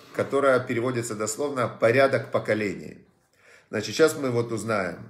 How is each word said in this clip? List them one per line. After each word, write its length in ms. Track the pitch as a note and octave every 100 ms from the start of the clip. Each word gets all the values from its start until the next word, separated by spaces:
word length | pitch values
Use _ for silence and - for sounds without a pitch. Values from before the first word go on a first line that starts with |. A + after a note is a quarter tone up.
| - -
которая 420 | G2+ C3+ C3+ B2+
переводится 560 | A#2+ B2 B2 B2 A2+
дословно 540 | G#2 G#2+ - C#3+ C3 A2+
«Порядок 640 | - A#2 B2 C3+ A#2+ -
поколений». 680 | A2 A#2 G#2+ G#2 E2+ D2+ - - _ _ _ _ - _
Значит, 240 | A2 G2+
щас 220 | G#2+ D#3 D#3
мы 140 | C3+
вот 200 | A#2+ A#2
узнаем 480 | A2+ G#2+ G#2+ F#2 E2+ -